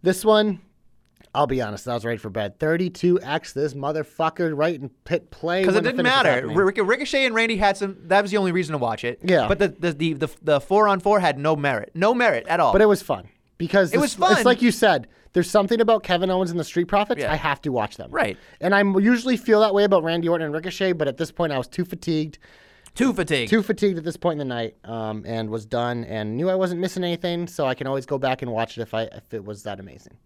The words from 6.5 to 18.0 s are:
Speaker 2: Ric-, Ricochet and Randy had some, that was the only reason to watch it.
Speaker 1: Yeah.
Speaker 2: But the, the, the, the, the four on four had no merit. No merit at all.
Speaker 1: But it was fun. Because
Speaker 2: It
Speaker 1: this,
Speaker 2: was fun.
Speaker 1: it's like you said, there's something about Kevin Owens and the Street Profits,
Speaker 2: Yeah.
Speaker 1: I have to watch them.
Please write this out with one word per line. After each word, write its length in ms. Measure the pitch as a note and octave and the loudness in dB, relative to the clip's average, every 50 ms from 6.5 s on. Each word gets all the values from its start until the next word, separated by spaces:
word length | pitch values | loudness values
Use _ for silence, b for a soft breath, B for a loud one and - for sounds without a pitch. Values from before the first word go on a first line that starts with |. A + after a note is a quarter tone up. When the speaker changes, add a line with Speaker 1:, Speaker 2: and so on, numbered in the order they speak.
| - | 0
Speaker 2:
Ric-, 200 | F3+ G3 F3+ - - | 2 2 2 2 0
Ricochet 440 | G3+ F#3 A#3+ C4+ D4 C#4 - C4+ C4+ | 0 0 0 -2 -2 -2 0 0 0
and 80 | B3+ A3+ | 0 0
Randy 220 | A3+ A3+ A3+ A3+ F#3 | 0 0 0 0 0
had 180 | G#3 G3+ G3 | 2 0 0
some, 200 | G3 G3+ G3 F#3+ - - | 0 -6 -8 -8 -12 -2
that 180 | E3 F#3+ G3+ | 2 2 2
was 80 | G#3 G3 | 2 2
the 80 | F#3+ G#3 | 0 0
only 140 | G3 F#3 | 0 0
reason 200 | E3+ E3 F3 D3 | 0 -2 -2 -2
to 60 | D#3 C#3+ | -4 -2
watch 260 | B2 A#2 A2 G#2+ - | -2 -2 -4 -4 -6
it. 160 | A#2+ A#2+ - | -6 -6 -4
Speaker 1:
Yeah. 240 | - F3+ F#3 D#3 A#2+ | 0 2 2 2 4
Speaker 2:
But 120 | G#2+ - D3 | 2 0 0
the, 100 | G3+ F3 | 0 -2
the, 240 | C#3+ - E3 F3 | -2 -4 -4 -4
the, 200 | D#3 C#3+ D#3+ E3 D#3 | -2 0 -2 -2 -2
the, 160 | C3+ D#3 D3 - - | -2 -4 -6 -6 -6
the 180 | - D#3 D3+ C#3 | 0 2 2 2
four 280 | - - F#3 G#3 G#3+ G#3 | 2 2 4 4 4 4
on 100 | G3 F#3 | 2 2
four 220 | F3 G3+ G#3+ G3+ | 2 2 2 4
had 180 | F3+ E3 C#3+ C3 | 4 2 0 0
no 160 | C#3+ D#3 D#3+ | 0 0 0
merit. 360 | D3 C#3+ C#3+ C3 G#2+ G#2 - _ | 0 0 0 -2 -2 -4 -8 _
No 200 | E3 F3+ G#3+ B3 | 0 2 2 2
merit 320 | B3 B3 A3 D#3 A#2 - - | 4 2 2 2 0 -2 -2
at 100 | D#3+ F3 | 0 2
all. 140 | E3 B2+ | 2 4
Speaker 1:
But 80 | - G3 | 6 6
it 60 | G#3+ | 6
was 160 | G#3+ G3+ - | 6 4 2
fun. 260 | - - C#3+ G2 F2+ - _ _ _ _ _ _ | 0 -6 -6 -6 -6 -16 _ _ _ _ _ _
Because 320 | E3 E3 - G3+ F#3+ D#3+ | -6 0 2 2 2 4
Speaker 2:
It 100 | G3+ B3+ | 2 0
Speaker 1:
this, 0 | |
Speaker 2:
was 140 | D4 B3+ - | 0 0 0
fun. 180 | F#3+ - F#4 | 0 2 4
Speaker 1:
it's 120 | G4+ D#4 A3+ | 4 4 4
like 180 | B3 B3 - | 4 4 4
you 80 | A#3+ A#3+ | 2 0
said, 380 | - - - G#3 E3+ C#3 A2+ b b b b b _ | 2 4 4 4 4 2 -2 b b b b b _
there's 160 | F3+ E3+ - | -2 -2 2
something 300 | - G#3+ G3 G3 A#3 A3 | 2 2 2 2 0 0
about 220 | A3+ G#3+ A3+ G#3+ | 4 2 2 2
Kevin 280 | - - F#3 F3 F#3 F#3 | 2 0 0 0 2 0
Owens 200 | F#3 F#3 F#3+ E3+ | 0 0 0 -2
and 80 | E3+ F3 | -2 -4
the 60 | D#3 | -6
Street 220 | - - F3 F3 | -2 -2 -2 -2
Profits, 340 | F3 - G3+ G#3 - - D3+ | 2 2 0 2 0 -2 -2
Speaker 2:
Yeah. 100 | C#3 - | 0 -2
Speaker 1:
I 40 | D3+ | -2
have 240 | D3+ - D#3 C#3+ - | -2 0 -2 -4 -2
to 80 | - D3 | -4 -4
watch 260 | B2+ A#2+ G#2+ G#2 - | -2 -2 -2 -4 -6
them. 120 | - | -12